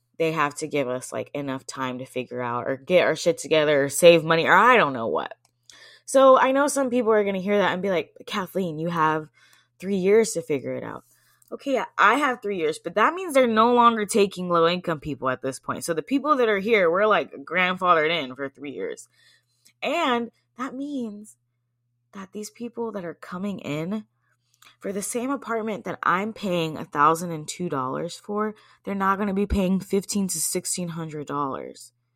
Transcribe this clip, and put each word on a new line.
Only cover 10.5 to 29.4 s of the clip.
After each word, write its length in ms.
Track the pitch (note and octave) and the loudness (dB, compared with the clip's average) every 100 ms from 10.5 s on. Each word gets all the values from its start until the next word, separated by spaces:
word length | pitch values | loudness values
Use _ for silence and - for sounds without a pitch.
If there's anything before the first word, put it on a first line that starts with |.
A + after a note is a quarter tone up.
| C#3+ B2+ | -4 -4
it 80 | B2+ | -8
out." 220 | A2+ - - _ _ _ - | -10 -14 -18 _ _ _ -16
Okay, 220 | A3+ C#4 | -12 -4
yeah, 100 | B3 F3 - | -4 -2 4
I 200 | G3 B3+ | 4 4
have 260 | C#4+ A#3+ | 0 -2
three 140 | G3+ G3 | -4 -2
years, 240 | D#3 D#3 | -2 -4
but 140 | F3 F#3 | -4 0
that 180 | A#3+ | 2
means 200 | E4+ F#4 | 0 0
they're 120 | C4+ B3 | 4 4
no 260 | A3 A#3 | 6 4
longer 340 | B3 A#3 A3+ G3+ | 6 4 4 0
taking 420 | A3+ G3+ F3+ F3+ | 2 2 0 -2
low-income 500 | E3+ E3 F3+ F3 D#3 | 2 2 2 -2 -6
people 300 | D#3 C3+ C3 | -6 -4 -2
at 120 | B2+ | -2
this 200 | C3+ C3 | -4 -8
point. 240 | - B2 | -8 -8
So 100 | B2 | -4
the 80 | D#3+ | -4
people 340 | - C4+ C#4 C#4+ | -2 -2 0 2
that 120 | A3+ | 2
are 100 | G3+ | 0
here, 320 | G3 A3 E3+ | 2 2 2
we're, 160 | F3+ G#3+ | 2 2
like, 260 | F#3+ C3+ - | 2 0 -10
grandfathered 640 | C#3 E3+ F#3 F3+ F#3 E3 D#3 | -8 -2 -2 0 2 4 2
in 240 | E3+ C3 | 0 -4
for 140 | B2+ C#3 | -8 -10
three 240 | - C#3+ | -10 -14
years. 360 | B2 F2+ B1+ - _ _ _ _ _ _ _ | -8 -8 -8 -14 _ _ _ _ _ _ _
And 520 | G#3+ E4 D4+ A#3+ A#3 - _ - | -6 -2 -2 -2 -4 -14 _ -14
that 160 | C4 | -12
means 640 | B3 C#4+ C#4+ A3+ G#3 G#3+ - _ _ _ _ _ _ _ | -10 -10 -8 -8 -10 -18 -20 _ _ _ _ _ _ _
that 220 | G3+ F#3 | -18 -14
these 180 | G#3 G#3 | -12 -14
people 400 | - A#3 A#3 A#3 | -12 -12 -10 -8
that 120 | G3+ | -8
are 100 | E3+ | -10
coming 460 | D3+ - F3+ G3+ F#3 | -12 -12 -8 -6 -6
in 460 | - D3 E3 G#3+ G#3+ _ _ _ _ _ - _ | -6 -6 -4 -6 -8 _ _ _ _ _ -20 _
for 120 | G3 | -10
the 100 | G3+ | -8
same 280 | G3 B3 B3+ | -6 -6 -4
apartment 540 | C#4 A3 A3+ A3 G3 | -6 -4 -4 -4 -6
that 160 | F#3+ - | -8 -4
I'm 300 | - F3+ G#3+ | 0 0 -2
paying 440 | A3 G#3 F3 D#3+ D#3 | -6 -4 -2 -2 -6
a 100 | - | -6
thousand 440 | D3+ D3+ E3 F3 | 4 4 4 -2
and 160 | D#3+ D3+ | -10 -10
two 220 | - F3+ | -8 -6
dollars 480 | D3 C3 C#3+ E3+ - | -4 -4 -6 -8 -10
for, 400 | - G#3 G#3+ G#3+ _ _ | -8 -4 -4 -6 _ _
they're 120 | - | -8
not 240 | G3 F#3+ G3 | -4 -2 0
gonna 160 | G3+ | -2
be 120 | F#3+ | -2